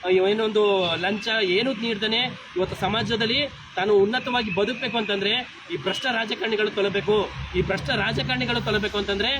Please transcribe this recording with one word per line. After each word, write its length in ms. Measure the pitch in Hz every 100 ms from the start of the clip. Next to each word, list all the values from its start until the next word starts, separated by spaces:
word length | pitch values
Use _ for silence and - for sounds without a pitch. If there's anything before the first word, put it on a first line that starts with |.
| 180
ಏನೊಂದು 800 | 185 190 214 220 214 208 196 180 165
ಲಂಚ 320 | 180 208 226 220
ಏನೂ 300 | 196 180 254
ನೀಡ್ದನೆ 480 | 226 233 208 214 226 254 - - 180
ಇವತ್ತು 200 | 185 -
ಸಮಾಜದಲ್ಲಿ 680 | 190 214 226 233 220 254 285 - - -
ತಾನು 180 | 196
ಉನ್ನತವಾಗಿ 600 | 202 202 247 262 247 214
ಬದುಕಬೇಕು 420 | 180 202 254 254 226
ಅಂತಂದ್ರೆ 340 | 214 202 196 240 247 - -
ಈ 40 | 170
ಭ್ರಷ್ಟ 300 | 160 185 269
ರಾಜಕಾರಣಿಗಳು 640 | 226 226 233 220 214 214
ತೊಲಬೇಕು. 600 | 208 202 196 196 214 180 - - 180
ಈ 60 |
ಭ್ರಷ್ಟ 280 | 175 190 -
ರಾಜಕಾರಣಿಗಳು 720 | 240 220 233 247 247 247 240
ತೊಲಬೇಕು 380 | 233 214 202 208
ಅಂತಂದ್ರೆ 320 | 202 196 226 277